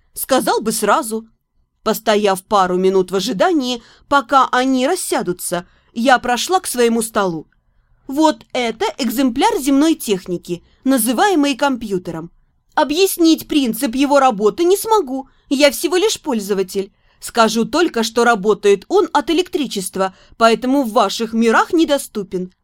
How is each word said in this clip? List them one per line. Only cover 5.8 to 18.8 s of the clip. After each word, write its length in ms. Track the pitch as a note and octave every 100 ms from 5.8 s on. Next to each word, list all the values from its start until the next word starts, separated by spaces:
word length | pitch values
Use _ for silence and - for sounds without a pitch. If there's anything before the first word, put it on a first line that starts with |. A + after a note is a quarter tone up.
| _
я 280 | A3+ B3 A#3+
прошла 400 | B3 A#3+ - F#4
к 80 | -
своему 340 | B3 A#3 A#3
столу. 460 | A3+ A3 G3 D#3+ - _ _ _ _ _ -
Вот 340 | C4+ D#4 D4+ -
это 340 | B3 A#3 A3 G#4 -
экземпляр 600 | A#3 G#3+ C4 A#3 G4+ A4
земной 380 | C4 C#4 D#4+ D#4
техники, 680 | - F#3 - F3 - E3+ _ _
называемый 720 | C4 C4+ G#3+ B3 G4+ F4 C#4+ C4+
компьютером. 720 | C#4+ B3 G#3+ F#3 F3+ E3 E3+ _ _ _ _ -
Объяснить 720 | C#4+ D4+ F#4+ - E4 D#4 -
принцип 480 | D#4 B3+ A3 C#4 B3+
его 240 | C#4 C#4+
работы 460 | C4 G3 G#3 G3+ F4
не 100 | G4+
смогу, 540 | A4 A4 C4+ C4 - _ -
я 240 | C4+ C#4+
всего 240 | - E4 F4
лишь 240 | G#4 -
пользователь. 720 | D#4 A3+ G3 F#3+ F#3+ G3 G3 _ _ _
Скажу 420 | - - A3 A3
только, 400 | A3 D4+ F4 A#3
что 220 | A3+ - A#3+
работает 580 | A3+ G3+ G3+ G3+ G3+